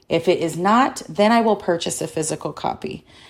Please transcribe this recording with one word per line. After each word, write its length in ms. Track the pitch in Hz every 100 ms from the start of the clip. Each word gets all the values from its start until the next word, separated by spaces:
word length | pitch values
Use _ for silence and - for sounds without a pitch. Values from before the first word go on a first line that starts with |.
| -
If 180 | 160 175
it 120 | 143
is 180 | 165 165
not, 440 | 196 233 277 - -
then 220 | 160 208
I 100 | 233
will 140 | 220 202
purchase 460 | - 170 175 -
a 60 | 160
physical 460 | 165 156 151 156
copy. 520 | - - - - - - -